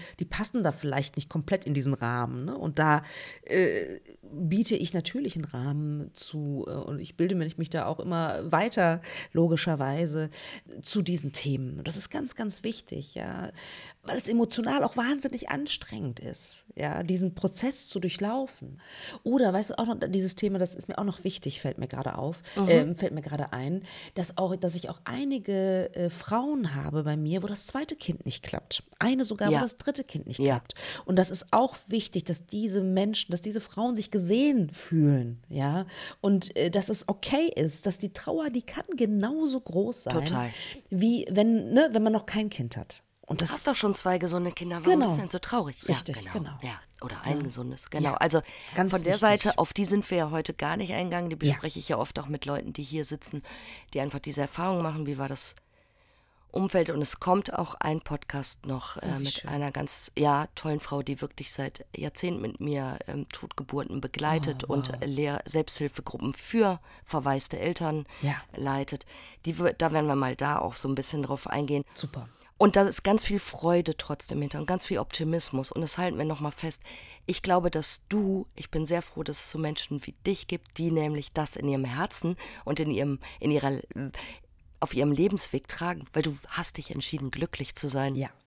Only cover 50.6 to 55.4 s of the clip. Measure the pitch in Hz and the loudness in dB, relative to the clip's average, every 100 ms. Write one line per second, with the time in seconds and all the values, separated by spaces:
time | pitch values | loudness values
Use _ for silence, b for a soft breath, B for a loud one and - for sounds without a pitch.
50.6 | 147 185 185 - 180 175 175 156 147 139 | -2 -2 -2 -2 -2 -2 -2 2 2 2
51.6 | 156 - - 120 131 - 139 147 143 143 | -2 -6 -2 -2 0 -4 -6 -6 -4 -4
52.6 | - - 135 156 143 156 - 147 B B | -6 -8 -6 -6 -4 -4 -4 -4 B B
53.6 | B B B 139 139 139 151 143 135 - | B B B -4 -2 -4 -6 -2 -2 -2
54.6 | 185 180 165 156 143 135 139 139 | 0 0 0 -2 -4 -4 -4 -2